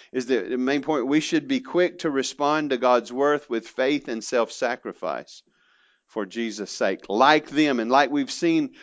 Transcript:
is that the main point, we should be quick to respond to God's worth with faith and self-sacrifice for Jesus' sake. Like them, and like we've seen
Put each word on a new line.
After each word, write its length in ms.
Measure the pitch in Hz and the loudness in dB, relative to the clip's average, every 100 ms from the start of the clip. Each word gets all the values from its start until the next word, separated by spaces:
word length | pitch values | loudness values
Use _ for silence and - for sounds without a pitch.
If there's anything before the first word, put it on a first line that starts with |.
| - | -10
is 140 | 127 120 | -6 0
that 240 | 123 92 | 0 0
the 80 | 127 | -2
main 240 | 127 143 | 0 0
point, 240 | 131 151 123 | 0 -2 0
we 140 | 151 | 0
should 280 | 151 160 143 | 0 -2 0
be 120 | 131 | -4
quick 400 | 131 170 180 - | -2 0 0 0
to 100 | 165 | -4
respond 600 | 135 127 - 143 156 151 | -2 -4 -2 -2 0 -2
to 60 | 127 | 0
God's 340 | 123 123 110 | 4 2 2
worth 380 | 123 143 147 - | 0 0 0 -2
with 180 | 113 110 | -6 -4
faith 420 | - 131 147 143 | -2 0 0 -4
and 140 | 113 | -8
self-sacrifice 1200 | - 123 113 - 123 123 107 - 85 64 - - _ _ _ _ _ _ _ | -2 0 0 -2 -4 -4 -8 -8 -6 -6 -8 -18 _ _ _ _ _ _ _
for 180 | 113 | -6
Jesus' 460 | 98 110 117 101 98 | -6 -4 -6 -6 -10
sake. 360 | - 107 98 - | -2 -2 -2 -2
Like 420 | 104 135 151 - | 4 6 4 2
them, 300 | 139 151 127 | 0 2 2
and 100 | 113 | 2
like 200 | 131 139 | 4 4
we've 200 | 143 135 | 0 -4
seen 440 | - 170 165 139 - | -2 0 0 -2 -8